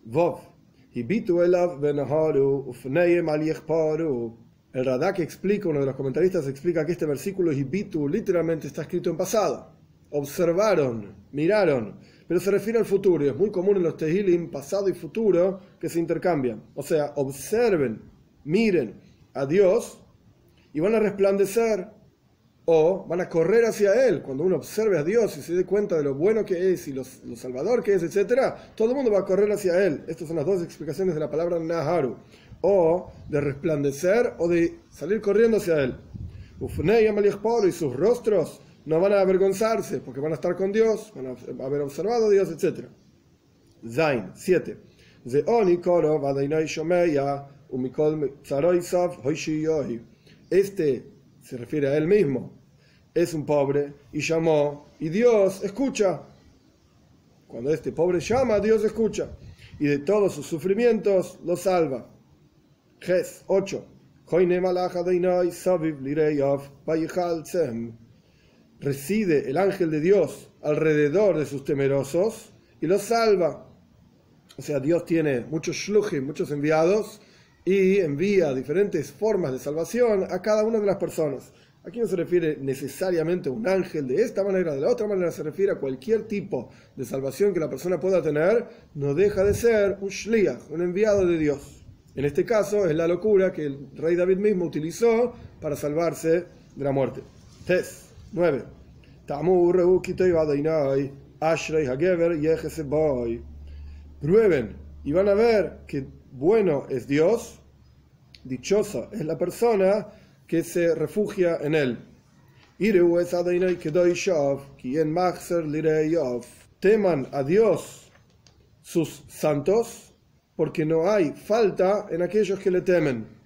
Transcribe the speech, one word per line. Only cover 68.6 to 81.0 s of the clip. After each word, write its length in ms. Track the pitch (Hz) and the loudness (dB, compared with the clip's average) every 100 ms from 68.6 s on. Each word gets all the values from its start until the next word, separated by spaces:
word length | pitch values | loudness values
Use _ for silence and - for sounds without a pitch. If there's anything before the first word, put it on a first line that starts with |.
| _ _ | _ _
Reside 720 | 143 127 - 214 202 147 127 | -4 -4 -2 -2 2 2 2
el 80 | 143 | 0
ángel 320 | 196 190 165 | 0 0 -2
de 100 | 156 | 0
Dios 500 | 160 202 147 - - _ | 4 4 2 -4 -20 _
alrededor 720 | 147 151 156 151 147 160 214 160 | -2 0 2 4 2 4 2 2
de 100 | 139 | -2
sus 180 | 139 | -6
temerosos 880 | 135 143 139 139 135 170 214 220 - - _ _ | -4 0 2 0 0 -2 -2 -4 -20 -20 _ _
y 60 | 156 | 0
los 160 | 196 | 0
salva. 680 | 202 233 226 196 160 127 - - _ _ _ _ _ _ _ - | 2 2 4 4 2 -2 -16 -20 _ _ _ _ _ _ _ -16
O 60 | |
sea, 180 | - 143 | -6 -4
Dios 240 | 131 170 | 0 0
tiene 360 | 165 165 151 127 | 2 0 2 0
muchos 360 | 113 160 160 143 | -2 -6 -6 -8
shluchim, 480 | - 208 208 156 | 2 2 2 -4
muchos 260 | 131 151 160 | -6 -6 -6
enviados, 720 | 143 147 156 160 208 202 - - _ _ _ | -2 2 4 4 2 -2 -12 -20 _ _ _
y 340 | - 196 190 196 | 0 2 4 4
envía 560 | 170 143 190 196 160 | 2 0 2 2 2
diferentes 580 | 131 127 160 202 170 135 | 0 -2 0 0 0 -6
formas 400 | - 214 202 160 | -4 -2 0 -2
de 60 | 131 | -4
salvación 680 | 143 151 165 233 240 202 180 | -6 -6 -4 0 2 2 -2
a 100 | 180 | -4
cada 220 | 202 214 | 0 0
una 160 | 214 226 | 2 0
de 60 | 202 | 0
las 100 | |
personas. 560 | 190 | -2